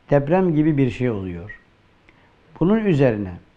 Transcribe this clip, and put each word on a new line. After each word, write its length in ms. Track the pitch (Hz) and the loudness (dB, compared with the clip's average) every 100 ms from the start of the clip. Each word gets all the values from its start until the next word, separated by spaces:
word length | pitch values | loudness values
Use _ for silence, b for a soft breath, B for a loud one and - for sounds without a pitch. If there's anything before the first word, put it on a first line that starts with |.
| - | -2
Deprem 460 | 147 139 185 185 151 | 0 2 0 2 2
gibi 220 | 151 147 | 0 2
bir 120 | 131 | 0
şey 200 | 104 123 | 0 -4
oluyor. 500 | 107 95 87 85 - _ _ _ _ _ b b b _ - | -4 -8 -10 -14 -18 _ _ _ _ _ b b b _ -2
Bunun 260 | 165 220 214 | 0 2 2
üzerine 460 | 147 139 107 95 87 - | 2 2 2 -4 -10 -18